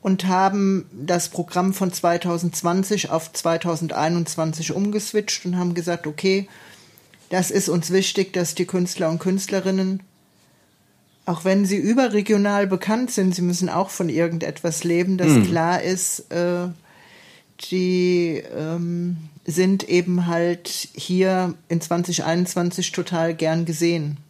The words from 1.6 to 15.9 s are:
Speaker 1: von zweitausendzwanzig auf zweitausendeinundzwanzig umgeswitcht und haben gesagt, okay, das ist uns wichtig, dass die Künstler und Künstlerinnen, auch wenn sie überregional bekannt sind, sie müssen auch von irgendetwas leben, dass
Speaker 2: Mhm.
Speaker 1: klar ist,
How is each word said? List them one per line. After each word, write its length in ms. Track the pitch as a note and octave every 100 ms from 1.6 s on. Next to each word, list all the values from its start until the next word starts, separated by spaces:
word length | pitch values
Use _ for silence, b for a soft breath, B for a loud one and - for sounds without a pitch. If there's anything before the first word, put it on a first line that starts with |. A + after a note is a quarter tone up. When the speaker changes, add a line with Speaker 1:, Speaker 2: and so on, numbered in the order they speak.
| F#3+
Speaker 1:
von 180 | F#3 F#3+
zweitausendzwanzig 1160 | F3+ F3 E3+ F3 E3+ F3 - E3+ F3+ F#3+ G#3 -
auf 220 | D#3+ D#3+
zweitausendeinundzwanzig 1400 | - E3+ E3 F3 D#3+ E3 - D#3 F3 E3 - D#3+ D#3 D#3+
umgeswitcht 720 | E3 G3+ G#3 G3+ G#3+ G#3 -
und 140 | F#3 F3+
haben 160 | F3+
gesagt, 320 | E3+ E3+ E3+ D#3
okay, 420 | D3+ F#3+ F#3+ G3 B B B B B B B -
das 220 | F#3 F3+
ist 180 | G3 G3
uns 220 | E3+ D#3+
wichtig, 420 | F#3 F#3+ - F#3+
dass 220 | F#3 E3
die 100 | -
Künstler 460 | F3 F#3 F3+ - E3+
und 80 | E3
Künstlerinnen, 840 | F#3 F#3+ G3 G3 F#3 F#3+ F#3+ F#3+ - _ _ b b b b b b _ _ _ -
auch 180 | E3+
wenn 220 | F#3+ F#3+ G3
sie 100 | G3+
überregional 920 | G3 A#3 B3+ G#3 G#3 G#3+ G3+ G3+ G3+
bekannt 440 | F#3 F#3+ A3 B3
sind, 240 | - F#3
sie 80 | F3+
müssen 260 | F3 F3 F3+
auch 220 | - F#3
von 180 | - F3
irgendetwas 760 | D3+ E3+ E3 - - E3+ D#3+
leben, 340 | F3 E3+ F3+ F#3
dass 100 | F3
Speaker 2:
Mhm. 160 | C#3
Speaker 1:
klar 380 | F3+ E3+ E3 F3+
ist, 480 | -